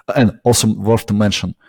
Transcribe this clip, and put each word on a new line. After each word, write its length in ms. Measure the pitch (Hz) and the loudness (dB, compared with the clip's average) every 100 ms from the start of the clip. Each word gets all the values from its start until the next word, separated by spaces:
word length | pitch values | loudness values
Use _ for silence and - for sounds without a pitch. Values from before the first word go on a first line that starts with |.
| - | -4
and 240 | 143 113 - | 0 0 2
also 240 | 123 117 110 | 0 2 0
worth 380 | 104 101 113 - | -2 0 0 0
to 80 | |
mention, 400 | 101 104 - 90 - | 0 0 -2 -6 -10